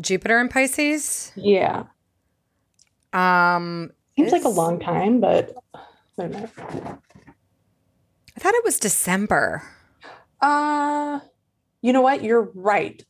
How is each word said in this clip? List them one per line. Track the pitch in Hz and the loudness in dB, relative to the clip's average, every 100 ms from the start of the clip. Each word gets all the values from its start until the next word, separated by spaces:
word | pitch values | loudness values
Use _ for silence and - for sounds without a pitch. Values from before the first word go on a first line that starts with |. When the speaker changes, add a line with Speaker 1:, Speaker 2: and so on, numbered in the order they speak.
Speaker 1:
Jupiter | 170 185 202 226 | -4 -2 2 2
in | 247 | 2
Pisces? | 262 269 285 294 302 - - - - | 0 0 0 0 0 -4 -8 -10 -4
Speaker 2:
Yeah. | 196 190 175 - - _ _ _ _ _ _ _ _ _ _ _ _ | 2 4 2 -2 -8 _ _ _ _ _ _ _ _ _ _ _ _
Speaker 1:
Um, | 185 180 180 175 175 175 170 170 _ _ - | 0 4 4 4 2 -2 -8 -10 _ _ -2
Speaker 2:
Seems | 339 | 2
like | 349 | 2
a | 269 | 2
Speaker 1:
it's | 180 | 0
Speaker 2:
long | 165 170 | 0 0
time, | 175 165 190 247 | -2 -2 2 2
but | 185 170 - - - | 4 2 0 -8 -20
I | - - _ _ - | -20 -20 _ _ -12
don't | 175 | -10
know. | - - - - - - - _ - _ - _ _ _ _ _ _ _ _ _ - | -10 -14 -16 -14 -12 -12 -16 _ -20 _ -20 _ _ _ _ _ _ _ _ _ -6
Speaker 1:
I | |
thought | 359 | 0
it | 466 | 0
was | 466 - | 0 0
December. | 208 - - 185 208 165 104 82 - - _ _ - - _ - | -2 -2 -2 -2 0 0 0 -4 -12 -20 _ _ -20 -20 _ -2
Speaker 2:
Uh, | 285 294 294 294 294 294 294 285 - _ _ _ _ _ | 0 2 0 -2 -2 -2 -4 -8 -12 _ _ _ _ _
you | 233 | 0
know | 262 | 4
what? | 254 277 | 4 2
You're | 214 233 202 | 2 0 0
right. | 185 190 202 151 - - | -4 0 0 -2 -10 -20